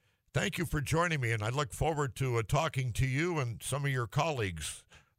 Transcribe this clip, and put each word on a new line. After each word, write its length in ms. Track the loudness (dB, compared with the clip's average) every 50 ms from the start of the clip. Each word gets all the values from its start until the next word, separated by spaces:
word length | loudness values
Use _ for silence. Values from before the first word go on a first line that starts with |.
| _ _ _ _ _ _ -4
Thank 240 | -2 -2 -2 -2
you 80 | -2 -4
for 160 | -2 -2 -2
joining 400 | -2 0 2 2 2 2 2 0
me, 120 | 0 0 0
and 100 | 0 0
I 80 | 0
look 240 | 0 0 -2 -2 -2
forward 420 | 0 0 0 2 2 0 -2 0
to, 220 | -2 0 2 2 2
uh, 40 | 2
talking 520 | 2 2 2 2 2 0 -2 -2 0 2
to 120 | 2 2
you 320 | 2 2 2 0 0 0 0
and 240 | -2 -2 -4 -6 -6
some 220 | -4 -4 -2 0
of 60 | 0
your 160 | 0 0 -2
colleagues 800 | 0 0 0 2 2 0 0 0 -2 -2 -4 -8 -8 -10 -12 -16 _ -20 -20 -20 _ _